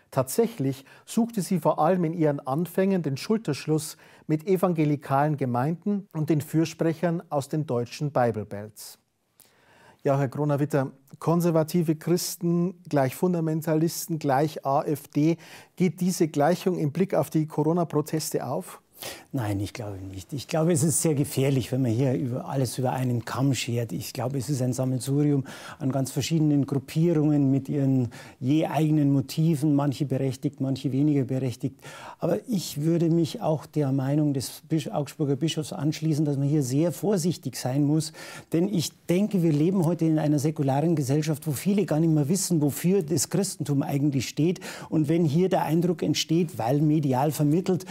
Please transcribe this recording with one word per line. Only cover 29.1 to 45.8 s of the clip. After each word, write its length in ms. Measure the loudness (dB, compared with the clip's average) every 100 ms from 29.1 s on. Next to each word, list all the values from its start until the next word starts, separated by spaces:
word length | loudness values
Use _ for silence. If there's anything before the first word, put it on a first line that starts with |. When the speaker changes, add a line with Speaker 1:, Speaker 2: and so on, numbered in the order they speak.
Speaker 2:
Motiven, 600 | 2 0 0 2 2 2
manche 320 | 2 2 -2 -2
berechtigt, 540 | -2 -2 -2 -4 -4
manche 320 | -4 -2 -2
weniger 320 | 0 2 2
berechtigt. 540 | 0 -2 -4 -4 -8 -8 -18 -18 -18 -6
Aber 180 | -2 -2 -2
ich 340 | -4 -4 -4
würde 280 | 0 2 2
mich 320 | 2 0 -2
auch 240 | -2 -2 -2
der 240 | -2 0
Meinung 420 | 0 0 2 2
des 300 | 0 -4 -10 -4
Bisch-, 200 | -4 -2
Augsburger 460 | -4 -4 -4 -2 0
Bischofs 360 | -2 -2 -6
anschließen, 520 | -4 -2 0 0 0
dass 140 | 0 0
man 80 | 2
hier 160 | 2
sehr 300 | 2 2 0
vorsichtig 640 | 0 0 0 0 -2 -6 -6
sein 280 | -2 0
muss. 280 | 2 2 0 -8 -16 -16 -2
Denn 200 | 0 0
ich 200 | 0 -2 -6 -2
denke, 360 | 0 2 2
wir 100 | 2
leben 320 | 4 2 2
heute 220 | 2 2 2
in 140 | 2
einer 180 | 2 2
säkularen 560 | 0 0 0 2 2
Gesellschaft, 540 | 2 2 0 0 -2 -4
wo 20 |
viele 340 | -4 0 0
gar 140 | 2 2
nicht 160 | 4
mehr 140 | 4 2
wissen, 340 | 0 0 2
wofür 400 | 2 0 2 2
das 260 | 2 -2 0
Christentum 540 | -2 -2 -4 -2 0
eigentlich 460 | 0 0 0 0 -2
steht. 320 | 0 0 0 -6 -14 -4
Und 200 | 0 2
wenn 160 | 2
hier 240 | 4 4 2
der 160 | 2
Eindruck 380 | 2 2